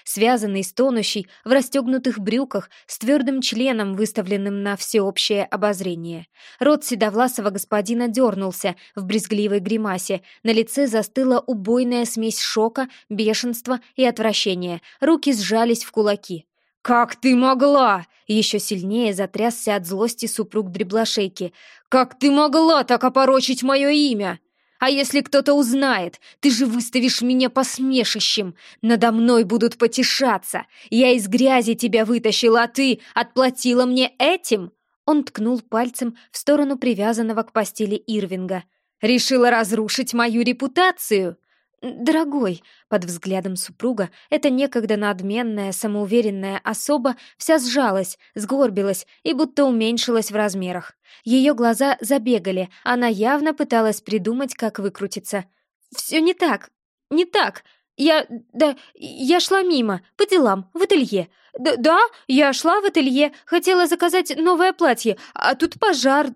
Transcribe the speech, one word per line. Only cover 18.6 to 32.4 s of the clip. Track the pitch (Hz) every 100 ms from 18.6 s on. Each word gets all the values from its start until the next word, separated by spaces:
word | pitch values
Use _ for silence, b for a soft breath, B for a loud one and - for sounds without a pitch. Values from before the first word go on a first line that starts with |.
| - 196 190 226 226
затрясся | 190 190 208 233 233 214
от | 202 170
злости | 196 233 - 226
супруг | - - 214 190
дриблошейки. | 190 180 220 220 - 190 - 180 b b b _
"Как | 254 254 -
ты | 277
могла | 285 302 311 320 302
так | - 240
опорочить | 254 262 262 262 262 247
моё | 254 277 285
имя? | 294 294 214 190 165 _ _ _ _
А | 262
если | 277 269 285
кто-то | - 277 277
узнает? | 285 233 269 269 214 175 - b b
Ты | 285
же | 226
выставишь | 262 240 226 254 254 -
меня | 240 254 254
посмешищем. | 262 262 - 262 262 220 214 - 220 185 B B B
Надо | 226 233 233
мной | 226 233 233
будут | 185 226 233 -
потешаться. | 233 254 247 - 262 196 - - - B B
Я | 226 254
из | 254 196
грязи | 240 262 254 226
тебя | 226 240 220
вытащила, | 220 233 226 202